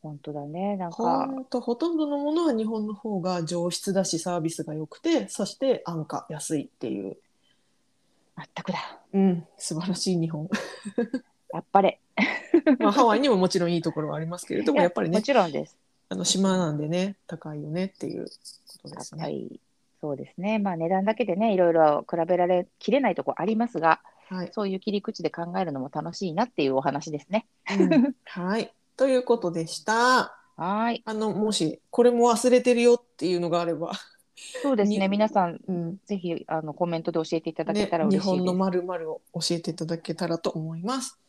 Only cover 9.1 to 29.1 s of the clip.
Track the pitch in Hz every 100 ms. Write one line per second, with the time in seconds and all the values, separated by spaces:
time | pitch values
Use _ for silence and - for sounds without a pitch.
9.1 | 196 190 175 - _ - 160 180 175 -
10.1 | 180 165 160 160 - - - 208 214 233
11.1 | 254 _ _ _ 165 - 196 196 - _
12.1 | - 240 - - 339 311 247 - 226 233
13.1 | 214 285 202 185 185 170 170 165 156 156
14.1 | 151 165 180 - - - 285 180 202 175
15.1 | 190 220 262 175 147 156 _ _ _ _
16.1 | 185 180 185 190 185 170 151 151 175 196
17.1 | 196 - 160 156 151 147 165 190 _ -
18.1 | - - - - - _ - 147 147 -
19.1 | 151 156 147 - - _ _ _ _ 151
20.1 | 139 139 - 190 220 196 170 165 190 196
21.1 | 220 220 175 226 190 175 165 156 147 -
22.1 | 175 165 180 175 180 180 _ - 254 247
23.1 | 170 139 - 185 220 240 160 165 160 -
24.1 | _ _ 185 170 - 202 190 - 202 196
25.1 | - 160 - 170 185 180 139 131 156 160
26.1 | - 190 160 247 - 139 131 139 139 -
27.1 | 147 - 202 - _ - 196 185 302 277
28.1 | - - - 180 220 - _ _ - 269